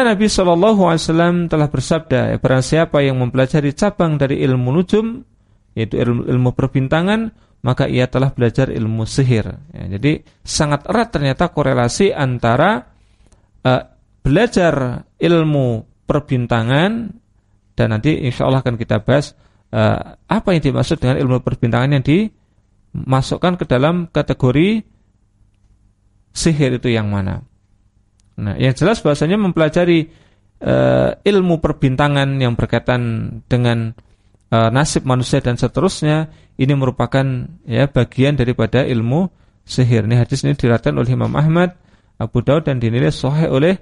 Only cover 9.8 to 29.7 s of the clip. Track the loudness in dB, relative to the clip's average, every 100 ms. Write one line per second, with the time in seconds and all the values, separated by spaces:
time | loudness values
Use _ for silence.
9.8 | -10 -4 -2 -2 -8 _ -8 -4 -2 -2
10.8 | -2 -2 -2 -2 -2 0 -2 0 0 0
11.8 | 0 2 0 0 -2 0 0 2 2 0
12.8 | -6 _ _ _ _ _ _ _ 0 0
13.8 | -2 _ _ _ 0 2 2 2 2 0
14.8 | -4 -6 -14 _ 2 2 2 0 0 -2
15.8 | -8 _ -4 -4 -2 -4 -2 -2 0 2
16.8 | 0 -2 -8 -14 _ _ _ _ _ -2
17.8 | -2 0 0 0 -2 -2 0 0 -2 -4
18.8 | -4 -2 0 0 -2 -12 _ _ _ 0
19.8 | 2 0 -4 -18 -4 -2 0 0 0 0
20.8 | -2 0 0 0 0 0 -2 -2 0 0
21.8 | 2 0 2 0 0 -8 _ _ _ _
22.8 | _ -10 -2 -2 0 -2 -2 -2 0 2
23.8 | 2 0 -2 -2 -2 0 2 4 2 0
24.8 | -4 _ _ _ _ _ _ _ _ _
25.8 | _ _ _ _ _ -4 -2 0 0 0
26.8 | 0 -2 0 -2 -4 -6 -12 _ _ _
27.8 | _ _ _ _ _ -8 -6 -2 -2 2
28.8 | 0 2 0 0 0 0 0 0 0